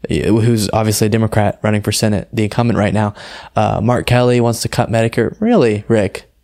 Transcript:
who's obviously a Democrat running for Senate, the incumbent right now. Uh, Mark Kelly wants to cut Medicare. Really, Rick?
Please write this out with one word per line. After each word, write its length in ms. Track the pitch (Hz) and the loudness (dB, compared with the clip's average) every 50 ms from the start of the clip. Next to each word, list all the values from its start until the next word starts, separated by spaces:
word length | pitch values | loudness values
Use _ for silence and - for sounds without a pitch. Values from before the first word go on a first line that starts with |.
| - - | -6 -4
who's 600 | - 76 62 - 104 117 110 117 120 110 104 95 - | -4 -2 0 0 0 2 2 2 0 0 -2 -2 -2
obviously 320 | 110 110 107 104 - 113 | 0 0 0 0 0 0
a 40 | 107 | 0
Democrat 480 | 104 113 110 110 - 113 104 101 - - - | 0 0 0 0 0 0 0 0 -2 -2 -2
running 180 | 107 107 107 | 0 0 0
for 100 | 101 - 104 | -2 -2 -2
Senate, 360 | - - 110 107 98 - - - | -2 0 0 -2 -2 -4 -6 -4
the 120 | 113 107 | -4 -4
incumbent 340 | 104 - - 117 120 110 92 | -2 -2 -2 0 0 0 0
right 140 | 101 101 85 | 0 0 0
now. 220 | 104 107 104 98 - - - - - - - _ | 0 -2 -2 -4 -8 -16 -18 -18 -18 -20 -6 _
Uh, 240 | 113 107 104 107 87 - | 0 0 0 0 0 0
Mark 220 | 113 123 110 78 | 0 0 0 0
Kelly 320 | - 123 123 123 123 123 123 | 2 2 2 4 4 2 2
wants 200 | 117 120 117 110 - | 2 0 0 -2 -4
to 60 | - | -6
cut 220 | - - 120 - | -2 -2 -2 0
Medicare. 440 | 110 113 113 117 - - 117 - - - | 2 0 0 0 0 0 -2 -2 -2 -2
Really, 440 | 107 113 123 208 135 117 107 104 101 - | 0 2 4 4 4 2 2 0 0 0
Rick? 420 | 117 110 101 95 - - - _ _ _ | 2 2 2 0 -4 -8 -16 _ _ _